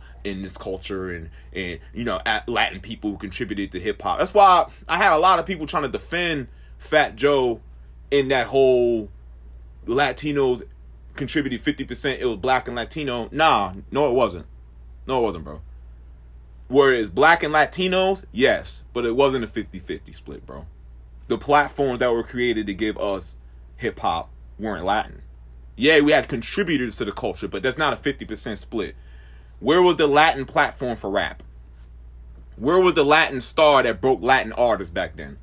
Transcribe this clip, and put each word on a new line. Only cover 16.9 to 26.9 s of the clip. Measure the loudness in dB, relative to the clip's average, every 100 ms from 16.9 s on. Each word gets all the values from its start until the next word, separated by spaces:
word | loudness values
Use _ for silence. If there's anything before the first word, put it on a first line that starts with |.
| 4 0
black | 4 4 4
and | 2
Latinos, | 2 2 0 -2 0 0 -2 -6
yes, | 0 2 2 -4 -16 -10
but | -4 -2
it | 2
wasn't | 2 2
a | -4
fifty | -8 -10 -10
fifty | -12 -12 -14
split, | -20 -18 -18 -16
bro. | -18 -18 -20 -20 -20 -20 -12 -6
The | -4
platforms | 2 2 2 0 -2 0
that | 0
were | 0
created | -2 -2 0 0 -4
to |
give | -4 -4 -4
us | -4 -6 -8 -18 -20 -20 -20 -10
hip-hop | -8 -4 -2 -2 -6 -16 -20 -10
weren't | -8 -6 -2
Latin. | -2 -4 -10 -20 -20 -20 -20 -18 -2
Yeah, | 4 4
we | 4
had | 2 0
contributors | -6 -6 -4 -2 -2 -4